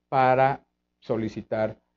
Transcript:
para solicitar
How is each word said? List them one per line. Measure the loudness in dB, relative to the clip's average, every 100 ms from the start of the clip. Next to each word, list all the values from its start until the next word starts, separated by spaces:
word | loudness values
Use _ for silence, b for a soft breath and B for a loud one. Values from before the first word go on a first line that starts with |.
| _
para | 0 2 4 2 -2 _ _ _ _
solicitar | -6 -4 -4 -8 -6 -4 -4 -6 _